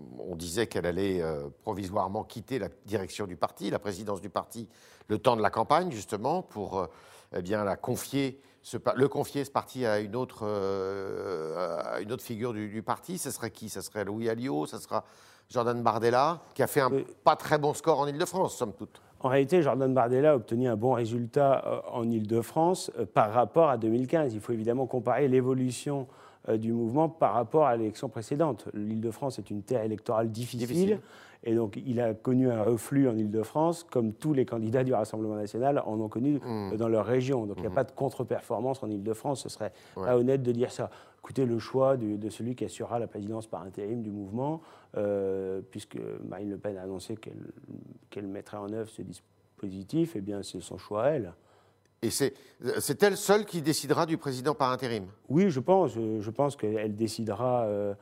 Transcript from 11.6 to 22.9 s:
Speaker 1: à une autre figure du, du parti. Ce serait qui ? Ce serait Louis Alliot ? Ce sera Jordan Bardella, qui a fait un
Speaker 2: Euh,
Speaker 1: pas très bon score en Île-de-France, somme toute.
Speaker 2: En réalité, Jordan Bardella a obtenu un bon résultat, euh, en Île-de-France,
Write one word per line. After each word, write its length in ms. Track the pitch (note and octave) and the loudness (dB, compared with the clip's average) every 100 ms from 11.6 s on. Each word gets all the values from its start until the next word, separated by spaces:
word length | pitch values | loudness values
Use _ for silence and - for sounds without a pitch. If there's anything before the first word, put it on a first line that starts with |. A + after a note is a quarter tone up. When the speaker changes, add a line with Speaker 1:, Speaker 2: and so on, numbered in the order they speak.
| F2 E2 - | -2 -2 -4
Speaker 1:
à 60 | A#2 | -6
une 100 | G#2 | -6
autre 100 | A#2+ | -8
figure 300 | - A2 B2 | -8 -6 -4
du, 160 | G#2+ G#2 | -4 -6
du 140 | G#2+ | -6
parti. 340 | G#2 A2 - F3+ | -4 -6 -6 -8
Ce 140 | C3+ | -8
serait 200 | - A2+ | -6 -8
qui ? 200 | - A2 | -8 -10
Ce 100 | G2 | -10
serait 240 | - G#2+ | -8 -6
Louis 240 | G2 A2 A2+ | -4 -2 -2
Alliot ? 380 | A#2 C3 D3 D3+ | -2 -2 -4 -4
Ce 100 | A2+ | -8
sera 280 | - G#2+ - - - - _ | -6 -6 -6 -14 -20 -20 _
Jordan 340 | B2 A#2 A#2+ | 0 0 2
Bardella, 600 | A#2 A2 A#2 A#2+ D3+ E3+ - | 2 4 4 6 4 0 -6
qui 80 | - | 0
a 40 | A#2+ | 2
fait 160 | D3 | 4
un 100 | B2+ | 4
Speaker 2:
Euh, 100 | C3+ - - | 2 -2 2
Speaker 1:
pas 120 | E3 D3+ | 4 4
très 200 | - D#3 | 2 2
bon 160 | D3 | 2
score 260 | - D#3+ C#3 | 2 2 2
en 80 | C#3+ | 2
Île-de-France, 520 | C#3+ F3 F#3 E3 - | -2 -2 0 -2 -2
somme 160 | A#2 | -6
toute. 260 | - G#2+ - - - | -6 -12 -14 -20 -4
Speaker 2:
En 80 | C3 | 4
réalité, 340 | C3+ C3+ F3+ | 4 6 6
Jordan 320 | C3+ B2 C3 | 6 4 4
Bardella 380 | C3 A#2+ B2+ D3+ | 4 4 6 6
a 20 | |
obtenu 320 | C3+ - A#2 B2+ | 6 2 0 2
un 80 | |
bon 200 | A2 B2+ | 2 2
résultat, 680 | A#2+ A2+ A#2+ A#2 C#3+ C#3 B2+ | 2 0 -2 0 4 4 4
euh, 160 | G#2+ A#2+ - | 2 -4 -4
en 180 | B2 A#2 | -2 0
Île-de-France, 800 | A2+ G#2 A#2 A2+ D#3+ E3+ F#3 - | 0 0 0 0 2 2 2 -4